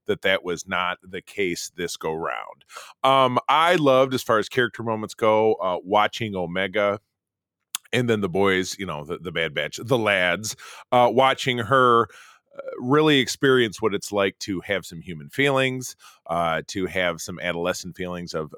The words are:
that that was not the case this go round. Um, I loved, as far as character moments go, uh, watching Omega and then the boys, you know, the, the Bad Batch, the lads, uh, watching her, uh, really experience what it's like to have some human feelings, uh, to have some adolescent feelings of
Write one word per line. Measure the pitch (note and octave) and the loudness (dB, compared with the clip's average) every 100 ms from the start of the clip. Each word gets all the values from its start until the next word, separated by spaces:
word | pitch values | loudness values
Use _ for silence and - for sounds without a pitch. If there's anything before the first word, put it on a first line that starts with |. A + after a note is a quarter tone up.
| - | -6
that | F#2+ | -2
that | F#2+ F#2+ | 0 0
was | F2+ E2+ F#2+ | -2 -8 -4
not | F2+ F2+ F2+ | -4 -4 -6
the | F2+ F#2 | -10 -16
case | - - F#2 E2+ - F2 | -12 -4 -4 -4 -10 -8
this | E2+ - | -8 -6
go | E2 D#2+ | -6 -6
round. | D#2 A1+ G1+ - _ - - - | -6 -8 -10 -18 _ -20 -20 -2
Um, | C3+ C3+ B2+ B2 - | 2 4 4 2 2
I | D3 E3+ F3+ | 2 4 4
loved, | C#3 C3 C3+ B2+ | 6 6 4 0
as | |
far | - A2 | 2 0
as | G2 | 2
character | - A#2 - | 0 -2 -2
moments | A2+ A2 G#2+ | -6 -6 -6
go, | - A2 G#2+ A2 | 0 4 4 4
uh, | - F#2 F2 | 2 -2 -4
watching | F2+ G#2 G#2+ - A2 F#2+ | 0 2 2 0 -6 -4
Omega | E2+ F#2 F#2+ G#2 G2+ G#2 _ _ _ _ _ _ _ - - | -4 -4 -2 0 0 -2 _ _ _ _ _ _ _ -14 -4
and | A#2 A#2+ | -2 2
then | G#2+ | 2
the | F#2+ | 2
boys, | F2+ G2 F#2 F#2 - | 2 2 2 0 -6
you | F#2+ | -8
know, | D2+ D2 | -8 -8
the, | E2 | -8
the | F2 | -6
Bad | E2 D#2+ | -4 -4
Batch, | D2 D2+ - | -4 -6 -8
the | A2+ B2 | -2 0
lads, | G#2 F#2+ F2+ F2+ A2 - - - - | 2 2 2 0 -6 -12 -16 -20 0
uh, | B2 A#2+ | 4 4
watching | A#2 C3+ C3 C3+ A#2+ | 6 4 2 -2 -2
her, | A2 C3+ B2 A#2 G#2+ - - _ _ | 2 4 6 4 2 -4 -20 _ _
uh, | - - - | -16 -14 -8
really | B2 D3+ D#3 C#3 | 0 4 6 4
experience | A2+ - C#3 B2+ A2+ F2 | 2 2 4 4 2 0
what | G#2+ | -2
it's | F#2+ - | -2 -4
like | G2+ G2 - | 0 0 -2
to | - F2+ | -8 -8
have | - F#2+ - | -4 -4 -4
some | E2 | -16
human | E2+ D#2 D2 | -14 -14 -10
feelings, | - C#3+ C3+ C3 C3 B2 - - _ - | -2 0 2 0 -4 -10 -16 -20 _ -6
uh, | E2+ E2+ D#2+ D#2 | -2 0 -2 -4
to | G2+ F2+ | -6 -4
have | F#2 F2 E2 | -2 -2 -4
some | - E2+ | -10 -8
adolescent | F2 E2+ F2 F2+ F2+ E2 | -6 -4 -4 -4 -10 -10
feelings | F2+ F2 F2 | -8 -8 -8
of | D#2+ D2+ | -8 -8